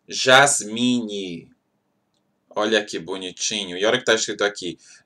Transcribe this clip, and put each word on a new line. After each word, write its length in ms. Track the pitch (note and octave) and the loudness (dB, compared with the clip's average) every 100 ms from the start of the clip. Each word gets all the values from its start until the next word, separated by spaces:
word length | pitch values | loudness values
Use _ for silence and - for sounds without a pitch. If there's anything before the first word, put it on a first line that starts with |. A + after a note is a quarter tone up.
| - | -12
Jasmine. 1400 | - C3 C3 C#3 - G#2 A2+ B2 B2 A2 G2+ F#2+ E2 - _ _ _ _ _ _ _ _ _ _ | -2 6 8 6 2 -4 -2 0 0 -2 -6 -8 -10 -14 _ _ _ _ _ _ _ _ _ _
Olha 340 | - G#2+ A2 | -4 2 2
que 140 | G#2 G2 | 0 -8
bonitinho. 800 | E2 F#2+ F#2 F2 - G#2+ F#2 F2+ | -8 -8 -10 -8 -6 -6 -6 -2
E 80 | G#2 | 0
olha 120 | B2+ | 0
o 20 | |
que 60 | B2 | 2
tá 100 | A2 | 0
escrito 280 | - G#2 | 0 -2
aqui. 360 | G#2 - F2+ - _ - | -2 -2 -10 -10 _ -20